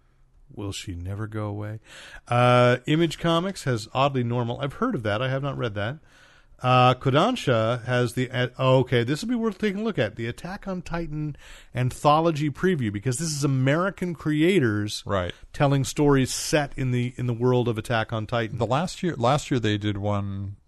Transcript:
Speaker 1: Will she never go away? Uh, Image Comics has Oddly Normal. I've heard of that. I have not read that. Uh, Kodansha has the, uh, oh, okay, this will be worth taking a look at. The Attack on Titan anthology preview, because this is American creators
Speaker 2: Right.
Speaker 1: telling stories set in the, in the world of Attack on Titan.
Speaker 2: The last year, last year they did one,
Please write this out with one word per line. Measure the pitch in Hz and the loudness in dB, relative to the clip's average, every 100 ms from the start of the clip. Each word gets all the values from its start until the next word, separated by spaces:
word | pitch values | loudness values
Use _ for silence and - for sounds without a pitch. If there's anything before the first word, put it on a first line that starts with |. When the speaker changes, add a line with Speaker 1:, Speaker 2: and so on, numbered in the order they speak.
| _ _ _ _ - | _ _ _ _ -20
Speaker 1:
Will | - 101 | -12 -10
she | 95 - 87 | -8 -10 -10
never | 90 101 107 | -8 -8 -8
go | 107 104 | -6 -6
away? | 104 104 110 - - - - - | -8 -8 -12 -16 -20 -20 -14 -2
Uh, | 120 123 123 123 123 - | 4 6 6 6 4 0
Image | 156 170 - | 0 0 0
Comics | 170 165 185 185 - | 0 0 -2 -6 -4
has | 117 107 | -4 -4
Oddly | - 143 131 | 0 0 0
Normal. | 120 120 117 120 | -2 -2 -4 -4
I've | 143 | -6
heard | - 247 185 | -4 -4 -2
of | |
that. | 107 104 | -2 -2
I | 131 | -2
have | 135 | -4
not | 139 135 | -4 -4
read | 123 104 | -6 -4
that. | 104 156 _ _ - _ _ - | -6 -8 _ _ -20 _ _ -4
Uh, | 127 127 123 127 | 4 6 6 4
Kodansha | 139 139 208 247 - 117 110 120 110 | 2 2 2 0 0 2 2 -2 -2
has | 123 123 | 0 0
the, | 127 123 | -2 -4
uh, | 127 123 - | -2 -4 0
oh, | 131 131 | 4 4
okay, | 127 123 120 | 4 2 2
this | 151 | -2
will | 220 | -2
be | 247 | -2
worth | 226 196 | -2 -2
taking | 214 196 | -2 -2
a | |
look | 220 165 | -4 -2
at. | 107 104 | -2 -4
The | 117 | -8
Attack | 117 170 202 196 | -8 -10 -10 -8
on | 185 | -10
Titan | - 170 165 151 151 139 - - - | -6 -6 -6 -6 -6 -8 -16 -20 -10
anthology | 123 127 - 151 151 170 147 151 | -2 -2 2 4 4 4 2 -2
preview, | 135 185 175 113 | 0 0 0 0
because | 101 127 123 | -2 -4 -4
this | 165 | -4
is | 143 143 | -2 0
American | 135 131 151 190 - 180 | 2 2 2 0 -4 -6
creators | 160 156 151 165 196 123 104 104 - - | -6 -2 2 4 4 4 2 -2 -6 -2
Speaker 2:
Right. | 98 87 - - | -2 -2 -6 -10
Speaker 1:
telling | - 143 139 131 | 0 2 2 0
stories | - 147 139 131 | 2 4 4 4
set | - - 156 143 - | -2 -2 -2 -2 -4
in | 131 | -2
the, | 123 120 131 | 0 -2 -4
in | 123 | -4
the | |
world | 113 123 123 120 | 0 2 4 2
of | 113 | -2
Attack | - 113 110 | -2 -2 -2
on | 113 107 | -4 -2
Titan. | 120 110 120 | -2 -2 -2
Speaker 2:
The | 110 | 0
last | 131 180 - | 0 -2 -4
year, | 175 - | -4 0
last | 117 143 - | 2 2 0
year | 131 | 0
they | 110 104 | 2 0
did | 104 98 | 0 -2
one, | 104 101 101 98 98 101 | -2 -2 -2 -6 -8 -12